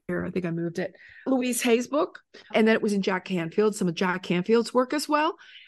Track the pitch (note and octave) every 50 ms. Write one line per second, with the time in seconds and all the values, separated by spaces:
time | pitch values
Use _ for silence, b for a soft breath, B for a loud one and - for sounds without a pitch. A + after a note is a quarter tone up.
0 | _ - F3 F3 F3 F3+ F3+ F#3 F3+ E3+ E3 E3 E3+ E3+ E3 F#3 F#3 - - B
1 | B B B B B B3+ C4+ B3+ B3+ B3 A#3+ - - B3 A#3 B3 A#3+ - C4+ D4+
2 | F#4 - - - _ _ - B B B B A#3 A3 A3 A3+ - - G#3 G#3 G3
3 | F#3 G#3 F#3+ F#3 - - F#3+ F3 E3 E3 - G#3+ G#3+ G#3+ G3+ - F#3+ F3 E3 -
4 | G3 F3+ F3+ F3+ - - F3 F3+ F3+ - A3+ A#3 A#3 - - B3 B3+ B3 D4 D4+
5 | - - D4+ D4 D#4 E4+ - B B B B B B